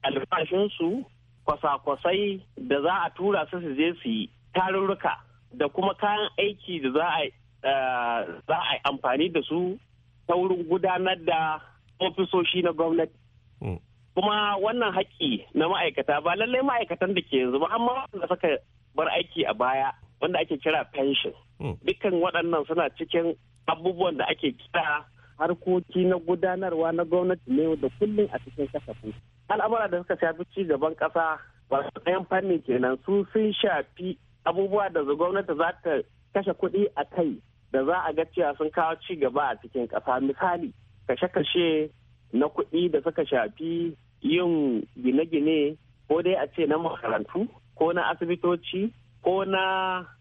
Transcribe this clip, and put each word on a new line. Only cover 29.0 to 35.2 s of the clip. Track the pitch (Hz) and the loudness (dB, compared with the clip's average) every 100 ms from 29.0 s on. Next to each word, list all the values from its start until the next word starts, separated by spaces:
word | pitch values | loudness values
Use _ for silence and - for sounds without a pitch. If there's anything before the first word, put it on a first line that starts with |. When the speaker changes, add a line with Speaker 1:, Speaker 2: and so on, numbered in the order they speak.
| 110 107 - _ _ | -12 -12 -18 _ _
Speaker 1:
Al'amura | 208 214 226 208 | 0 0 0 0
da | 175 | -2
suka | 180 180 | -2 0
shafi | 165 160 180 | 0 -2 -8
ci | - | -6
gaban | 185 143 156 160 | -2 0 0 0
ƙasa, | 156 170 160 156 - _ _ | -2 0 0 -2 -8 _ _
wato | 139 147 - - | -2 -2 -6 -2
ɗayan | 185 185 | -2 0
fannin | 190 190 170 | -2 2 -2
kenan, | - 123 127 131 - | 0 0 2 0 0
su | 202 190 | 0 2
sun | 220 214 | 2 0
shafi | 196 214 160 - - 180 - _ _ - | 2 0 0 -4 -8 -8 -8 _ _ -2
abubuwa | 170 196 202 196 | 0 2 2 0
da | 165 | 0
gwamnati | 139 147 | 0 2